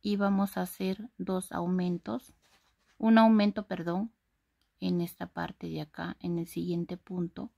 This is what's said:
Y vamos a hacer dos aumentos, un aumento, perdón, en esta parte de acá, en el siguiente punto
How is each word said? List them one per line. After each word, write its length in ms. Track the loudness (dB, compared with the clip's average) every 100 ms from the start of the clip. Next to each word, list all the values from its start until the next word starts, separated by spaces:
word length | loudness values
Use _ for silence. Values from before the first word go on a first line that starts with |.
Y 160 | 0 2
vamos 400 | 2 2 2 -2
a 40 |
hacer 480 | -6 -4 -4 -4 -8 _
dos 340 | -4 -4 -2
aumentos, 840 | -4 0 0 0 -2 -4 -8 -8 _ _ _ _ _ _ _
un 180 | 6 8
aumento, 480 | 8 6 4 0 -6
perdón, 480 | -6 -4 -4 -4 _ _ _ _ _ _ _
en 220 | -2 0
esta 320 | -2 -6 -10
parte 320 | -6 -8 -8 -8
de 160 | -8
acá, 340 | -8 -10 -10 -8
en 180 | -4 -4
el 80 | -4
siguiente 500 | -6 -2 -4 -4 -8
punto 560 | -8 -6 -6 -6 -14